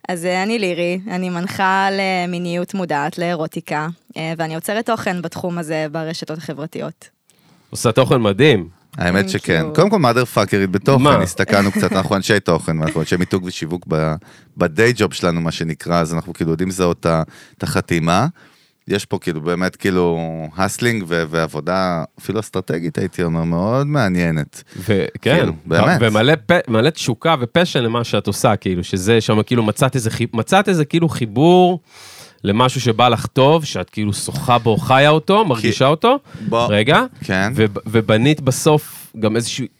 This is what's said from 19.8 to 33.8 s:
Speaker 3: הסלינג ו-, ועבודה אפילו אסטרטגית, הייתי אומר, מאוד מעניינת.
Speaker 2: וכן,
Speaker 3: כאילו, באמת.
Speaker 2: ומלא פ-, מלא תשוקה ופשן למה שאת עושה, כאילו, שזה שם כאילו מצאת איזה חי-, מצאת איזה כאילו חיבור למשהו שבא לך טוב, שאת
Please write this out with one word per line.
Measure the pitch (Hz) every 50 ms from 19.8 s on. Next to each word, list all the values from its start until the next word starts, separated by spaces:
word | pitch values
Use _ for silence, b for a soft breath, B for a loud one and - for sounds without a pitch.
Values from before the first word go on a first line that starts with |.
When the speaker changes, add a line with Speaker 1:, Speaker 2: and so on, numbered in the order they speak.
| - 98 92 90 87 87 82 82 82 82 82 80 78 78 82
Speaker 3:
הסלינג | 95 95 101 - - 123 120 117 107 92
ו-, | 80 85 85 82 78
ועבודה | 80 82 80 80 78 78 73 87 90 95 92 90 87 82 76 - _ -
אפילו | - - 95 107
אסטרטגית, | 104 - - 92 92 - - 85 82 82 -
הייתי | - 101 90 - - 87
אומר, | 85 82 82 82
מאוד | 85 85 85 92 107 120 135 143
מעניינת. | 143 151 143 113 95 90 87 87 82 80 76 73 - _ - - _ - -
Speaker 2:
וכן, | 92 104 104 95 80 - - -
Speaker 3:
כאילו, | - 110 143 175 135 85 80 80 -
באמת. | 85 82 87 104 147 180 131
Speaker 2:
ומלא | 120 113 107 107 110 139 160 156 -
פ-, | - 170 175 - -
מלא | 110 110 117 156
תשוקה | 165 - - - 113 _ - 160 165 139
ופשן | 123 113 _ 165 175 170 - 147 120
למה | 113 117 120 117
שאת | - - 104 -
עושה, | 107 95 - - 123 104
כאילו, | - - 98 90 87 90
שזה | - - 92 90 104 117 113
שם | - - 110 107 104
כאילו | - 127 120 110
מצאת | 104 104 - 139 131 -
איזה | 131 107 110
חי-, | - - 123 - -
מצאת | 113 110 - 190 190 208 214
איזה | 190 165 151
כאילו | - - 170 165 151
חיבור | - - 123 110 101 123 151 170 180 180 180 180 180 170 B B B B B B B B B B B B -
למשהו | 98 101 113 127 131 - 131
שבא | 110 123 110 110 123 123
לך | 117 123 127
טוב, | - _ 135 131 139 160 170 151
שאת | - - 92